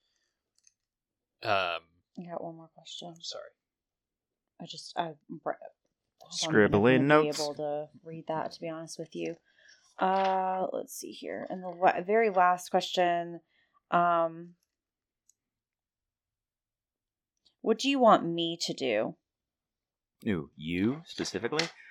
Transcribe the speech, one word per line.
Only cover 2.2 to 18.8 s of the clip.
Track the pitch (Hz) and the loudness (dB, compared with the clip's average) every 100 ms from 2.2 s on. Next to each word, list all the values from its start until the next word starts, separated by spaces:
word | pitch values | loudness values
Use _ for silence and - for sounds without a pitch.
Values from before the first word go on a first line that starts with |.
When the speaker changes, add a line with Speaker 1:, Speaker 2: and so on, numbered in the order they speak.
| 175 | -12
Speaker 2:
got | 170 | -10
one | 170 165 | -12 -14
more | 160 165 | -20 _
question. | 160 - 170 170 | -18 -16 -14 -16
Speaker 1:
sorry. | - - - _ _ _ _ _ _ _ _ _ _ - | -14 -14 -16 _ _ _ _ _ _ _ _ _ _ -20
Speaker 2:
I | 170 | -18
just, | 156 - - | -16 -10 -8
I, | 170 151 - | -8 -10 -16
br-, | 165 - | -10 -8
hold | |
on | |
a | - - - _ _ _ _ - | -10 -14 -20 _ _ _ _ -14
minute. | |
Speaker 3:
Scribbling | - 160 117 104 104 117 131 | -8 2 6 6 6 6 6
Speaker 2:
I'm | 139 | 6
gonna | 151 | 6
Speaker 3:
notes. | 151 151 | 4 0
Speaker 2:
be | |
able | 147 147 | -6 -6
to | 147 147 151 - | -6 -6 -8 -16
read | 165 165 151 | -16 -12 -6
that, | 160 - | -6 -6
to | - | -8
be | 165 | -10
honest | 160 160 - | -10 -12 -12
with | 160 175 | -12 -8
you. | 165 170 _ _ - - _ - | -8 -8 _ _ -20 -20 _ -2
Uh, | 185 190 190 190 185 185 - | 0 2 2 2 0 -2 -2
let's | - - | -4 -8
see | - - | -12 -14
here. | - - 98 - | -12 -10 -10 -8
And | 190 | -10
the | 180 | -10
la-, | 170 185 - | 2 4 4
very | 180 226 226 | 2 2 4
last | 185 180 180 - | 4 4 4 0
question, | 185 - 190 175 170 170 170 - _ _ _ _ | -2 0 2 2 2 -2 -10 -18 _ _ _ _
um, | 175 175 170 165 165 175 175 _ _ _ _ _ _ _ _ _ _ _ _ _ _ _ _ _ _ _ _ _ _ _ _ _ _ _ _ _ _ | 2 4 4 2 -2 -14 -20 _ _ _ _ _ _ _ _ _ _ _ _ _ _ _ _ _ _ _ _ _ _ _ _ _ _ _ _ _ _
what | 214 220 | -2 0
do | 269 | 0
you | 277 | 4
want | 226 185 170 | 6 6 4
me | 170 165 170 | -2 -4 -4
to | - | -6
do? | - | -4